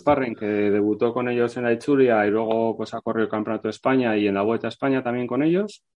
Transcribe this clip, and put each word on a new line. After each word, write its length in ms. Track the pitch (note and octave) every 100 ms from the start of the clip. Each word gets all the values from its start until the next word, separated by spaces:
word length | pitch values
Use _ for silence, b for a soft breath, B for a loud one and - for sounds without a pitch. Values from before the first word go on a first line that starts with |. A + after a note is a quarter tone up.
| -
Azparren, 240 | C#3 B2+ G#2+
que 100 | G#2
debutó 680 | G#2 G#2 G#2 G#2 G#2 A#2+
con 140 | A#2+ B2
ellos 260 | A#2+ A#2+ B2+
en 60 |
la 100 | A#2+
Itzulia 540 | A#2 - C#3 B2+ A2 G#2
y 20 |
luego, 460 | G#2+ A2 A2+ A2+ A2
pues, 160 | A2+
ha 80 | A2+
corrido 220 | A#2 A2 G#2+
el 60 |
Campeonato 360 | G#2+ G#2+ A2 A2
de 40 |
España 440 | - B2+ C3 A#2+ G#2+
y 100 | G#2
en 80 | G2
la 60 |
Vuelta 240 | G#2 A2+ A2+
a 20 |
España 320 | - C#3 C3
también 240 | B2 A#2+ A#2+
con 140 | B2
ellos. 420 | D#3 F3 G#3 - _